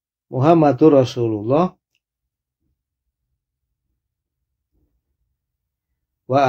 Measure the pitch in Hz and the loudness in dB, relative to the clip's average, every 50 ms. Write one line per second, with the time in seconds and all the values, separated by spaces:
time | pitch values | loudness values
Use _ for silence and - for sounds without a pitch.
0 | _ _ _ _ _ _ 135 127 131 156 175 165 156 143 131 123 156 156 147 135 | _ _ _ _ _ _ -8 -2 0 2 2 4 2 0 2 2 2 4 4 4
1 | 127 123 - 127 120 113 110 104 104 113 135 156 180 185 - _ _ _ _ _ | 2 0 -4 -6 -6 -4 -6 -6 -6 -4 -2 -2 -2 -4 -8 _ _ _ _ _
2 | _ _ _ _ _ _ _ _ _ _ _ _ _ _ _ _ _ _ _ _ | _ _ _ _ _ _ _ _ _ _ _ _ _ _ _ _ _ _ _ _
3 | _ _ _ _ _ _ _ _ _ _ _ _ _ _ _ _ _ _ _ _ | _ _ _ _ _ _ _ _ _ _ _ _ _ _ _ _ _ _ _ _
4 | _ _ _ _ _ _ _ _ _ _ _ _ _ _ _ _ _ _ _ _ | _ _ _ _ _ _ _ _ _ _ _ _ _ _ _ _ _ _ _ _
5 | _ _ _ _ _ _ _ _ _ _ _ _ _ _ _ _ _ _ _ _ | _ _ _ _ _ _ _ _ _ _ _ _ _ _ _ _ _ _ _ _
6 | _ _ _ _ _ - 127 139 139 | _ _ _ _ _ -6 -4 -2 0